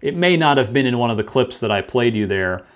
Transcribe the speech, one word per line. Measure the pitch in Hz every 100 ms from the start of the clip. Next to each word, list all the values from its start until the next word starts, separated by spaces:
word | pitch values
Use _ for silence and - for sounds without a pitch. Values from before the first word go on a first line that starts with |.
It | 147 170
may | 175 165
not | 151 135
have | 110
been | 135 127
in | 120
one | 120
of | 110
the |
clips | 107 135 127 -
that | 110
I | 101
played | - 123 120 110
you | 98
there, | 98 92 92 -